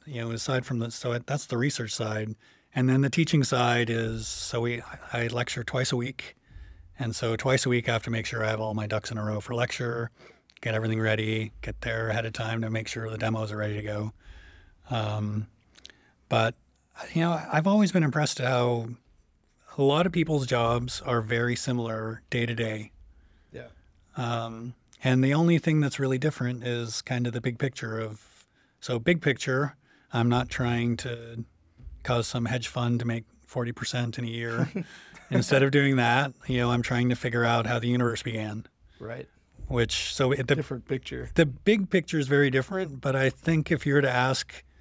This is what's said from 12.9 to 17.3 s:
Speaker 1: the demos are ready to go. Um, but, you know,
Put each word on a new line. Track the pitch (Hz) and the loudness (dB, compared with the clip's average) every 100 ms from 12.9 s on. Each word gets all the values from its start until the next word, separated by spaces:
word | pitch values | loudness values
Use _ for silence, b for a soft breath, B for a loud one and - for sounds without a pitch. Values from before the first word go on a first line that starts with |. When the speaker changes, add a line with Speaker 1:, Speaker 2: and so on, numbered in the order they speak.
| 117 110 | -6 -6
Speaker 1:
the | 110 | -4
demos | 110 110 110 | -2 -2 -4
are | 107 | -4
ready | 107 104 | -4 -4
to | |
go. | 104 104 107 b b b b b b b - | -4 -4 -6 b b b b b b b -6
Um, | 117 107 107 107 107 107 _ _ B B B B B - | -4 -2 -2 -4 -4 -6 _ _ B B B B B -2
but, | 117 113 - _ _ _ - - | 2 2 0 _ _ _ -18 -4
you | 165 | 0
know, | 170 | 2